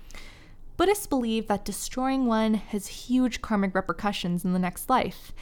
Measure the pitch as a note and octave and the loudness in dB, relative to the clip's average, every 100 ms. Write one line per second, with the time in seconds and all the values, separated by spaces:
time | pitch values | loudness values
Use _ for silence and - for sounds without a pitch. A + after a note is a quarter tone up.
0 | - - - - - - - - F4+ G#4 | -16 -14 -16 -18 -20 -18 -14 2 4 4
1 | - C4+ A#3 A3 A3 G3 - G3 - - | 2 0 2 0 0 -2 -2 -6 -6 -2
2 | C4 C4+ B3 A3 A3 A3 - G#3 - - | 0 2 2 4 4 2 0 -6 -6 -12
3 | - B3+ B3+ - - G#3 G3 F#3+ F#3+ F3 | 0 2 4 0 0 2 2 0 -2 -2
4 | G#3 G3+ F3+ F3 F3+ F3+ F3+ - - B3+ | -2 0 0 0 2 2 0 -2 2 2
5 | - - - - | 2 -4 -12 -14